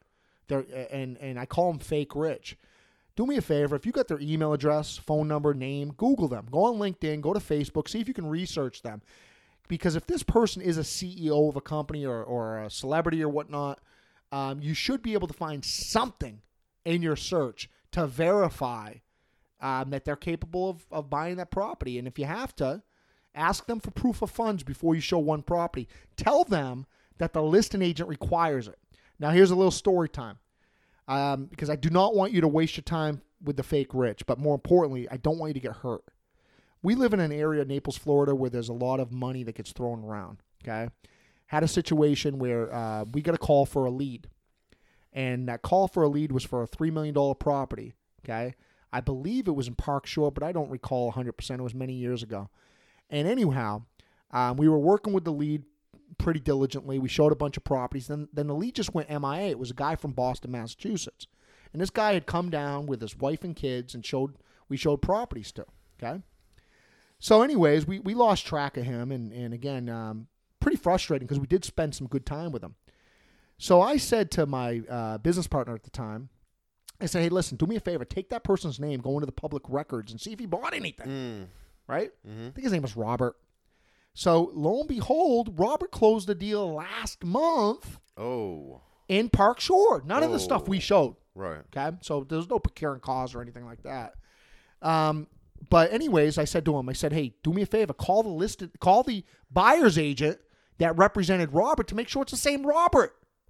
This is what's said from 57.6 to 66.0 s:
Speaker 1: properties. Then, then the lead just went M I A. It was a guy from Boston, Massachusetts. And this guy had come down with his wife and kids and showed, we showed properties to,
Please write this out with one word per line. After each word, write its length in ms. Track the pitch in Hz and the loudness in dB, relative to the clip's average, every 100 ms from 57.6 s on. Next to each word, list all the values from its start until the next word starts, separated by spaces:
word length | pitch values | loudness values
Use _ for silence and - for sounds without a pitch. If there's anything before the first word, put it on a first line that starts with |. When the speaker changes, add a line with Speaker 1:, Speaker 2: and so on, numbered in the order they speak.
Speaker 1:
properties. 440 | - 135 123 135 123 | -2 -2 -2 -6 -8
Then, 200 | 147 147 | -8 -6
then 140 | 147 147 | -4 -4
the 80 | 147 | -2
lead 200 | 226 254 | -4 -4
just 180 | 214 | -4
went 160 | 175 147 | -4 -4
M 140 | 147 139 | -4 -4
I 160 | 151 | -2
A. 80 | 202 | -4
It 100 | 123 | -4
was 120 | 123 | -6
a 40 | 123 | -4
guy 200 | 143 160 | -4 -4
from 160 | 151 | -6
Boston, 380 | 127 127 123 123 | -2 -2 -4 -8
Massachusetts. 760 | 123 113 - 202 202 - - - _ _ _ - | -10 -10 -10 -6 -6 -8 -14 -20 _ _ _ -14
And 80 | 151 | -6
this 80 | 185 | -4
guy 240 | - 214 | 0 2
had 120 | 190 - | 2 0
come 240 | 170 175 | -4 -2
down 360 | 156 143 143 147 | -4 -4 -4 -4
with 160 | 127 | -6
his 160 | 110 - | -6 -4
wife 260 | 135 160 | -4 -4
and 120 | 180 160 | -6 -6
kids 380 | 139 123 123 | -6 -6 -8
and 120 | 123 110 | -12 -6
showed, 300 | 135 139 139 _ _ - | -4 -4 -6 _ _ -8
we 80 | 139 | -4
showed 240 | 156 147 | 0 0
properties 500 | - 202 240 127 101 | 0 0 -2 -10 -14
to, 120 | - - _ _ - | -16 -18 _ _ -12